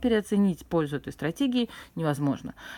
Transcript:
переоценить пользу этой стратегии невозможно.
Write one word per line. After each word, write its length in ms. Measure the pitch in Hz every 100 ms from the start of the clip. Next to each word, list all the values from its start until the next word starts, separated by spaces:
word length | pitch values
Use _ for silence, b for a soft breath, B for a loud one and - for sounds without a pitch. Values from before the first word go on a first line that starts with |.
переоценить 640 | 240 220 - 202 196 160
пользу 320 | - 170 147 143
этой 160 | -
стратегии 560 | - 147 - 277 247 226 B B 165
невозможно. 580 | 160 135 143 - - - B